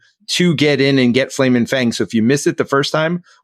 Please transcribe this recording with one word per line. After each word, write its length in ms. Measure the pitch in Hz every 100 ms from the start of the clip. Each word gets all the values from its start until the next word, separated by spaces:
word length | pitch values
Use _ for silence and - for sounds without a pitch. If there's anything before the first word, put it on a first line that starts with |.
| _ _ -
to 260 | - 180 143
get 260 | 147 139
in 180 | 139 139
and 140 | 123
get 180 | 120 131
Flame 240 | - 131 123
and 140 | 113
Fang. 240 | 135 120
So 100 | -
if 100 | 107
you 80 | 117
miss 240 | 110 143 170
it 120 | -
the 80 | 127
first 260 | 139 143
time, 320 | 156 160 175 - _